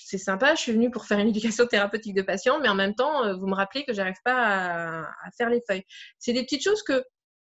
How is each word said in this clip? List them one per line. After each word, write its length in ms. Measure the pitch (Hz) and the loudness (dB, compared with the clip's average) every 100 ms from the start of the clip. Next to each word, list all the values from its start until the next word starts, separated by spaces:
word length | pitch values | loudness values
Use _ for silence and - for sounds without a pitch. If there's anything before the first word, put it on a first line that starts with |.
c'est 140 | - 190 | -8 -6
sympa, 360 | - 190 269 | -2 2 4
je 60 | 320 | 2
suis 120 | - | 2
venue 180 | 220 247 | 2 2
pour 140 | 240 | 0
faire 140 | - 208 | 0 2
une 100 | 214 | 2
éducation 380 | 208 226 220 240 | 2 0 2 2
thérapeutique 480 | 214 202 220 214 | 2 0 -2 -4
de 80 | 190 | -2
patients, 380 | 190 190 254 302 | -2 0 2 2
mais 80 | 247 | 2
en 80 | 196 | 2
même 180 | 196 | 0
temps, 300 | 208 277 294 | 0 0 2
euh, 100 | 214 | 0
vous 140 | 185 190 | -2 -2
me 60 | |
rappelez 300 | 190 196 269 | 0 -2 -4
que 80 | 285 | -4
j'arrive 300 | 202 185 190 | -4 -4 -4
pas 120 | 247 254 | -2 2
à, 640 | 226 196 180 170 170 165 | 2 0 -2 -4 -4 -6
à 280 | 151 - 185 - | -8 -12 -14 -4
faire 140 | 233 | 0
les 120 | 240 240 | 0 0
feuilles. 160 | 190 - - - _ | -4 -6 -18 -20 _
C'est 140 | - | -2
des 100 | 240 | -2
petites 200 | 247 285 | -2 -2
choses 200 | 392 415 | 0 0
que 220 | - 262 254 _ _ _ | 2 -2 -2 _ _ _